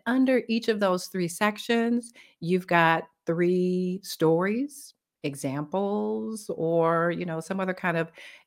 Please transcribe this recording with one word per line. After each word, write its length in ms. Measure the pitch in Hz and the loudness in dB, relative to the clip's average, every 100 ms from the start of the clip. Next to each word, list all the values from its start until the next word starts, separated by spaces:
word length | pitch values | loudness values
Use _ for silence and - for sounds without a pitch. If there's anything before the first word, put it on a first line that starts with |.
| - | -2
under 380 | 262 262 254 - | 2 4 2 2
each 200 | 226 233 | -2 0
of 120 | 214 | 0
those 280 | 202 180 - | 2 0 -2
three 200 | 190 170 | -4 -4
sections, 840 | 170 214 208 - 233 233 240 233 - - _ | 0 -2 0 -2 0 0 -2 -4 -14 -20 _
you've 280 | 170 180 180 | -2 -2 2
got 380 | 175 165 165 - _ - | 4 6 4 -2 _ -4
three 720 | 165 175 180 180 180 185 185 | 0 2 2 2 0 -2 -4
stories, 920 | - - 160 165 185 220 285 - - _ _ _ | -8 0 2 4 2 -2 -4 -8 -20 _ _ _
examples, 1300 | 147 139 139 139 151 185 202 208 214 220 220 220 - - | -8 -6 -4 -4 -4 -2 -2 -2 -2 -4 -6 -8 -8 -4
or, 560 | 165 165 165 165 170 | 0 2 4 4 2
you 140 | 170 175 | -2 -4
know, 140 | 160 | -6
some 200 | 160 190 | -6 -4
other 140 | 185 | -4
kind 240 | 185 185 165 | -2 -2 -2
of, 140 | 165 - - - | -4 -8 -20 -20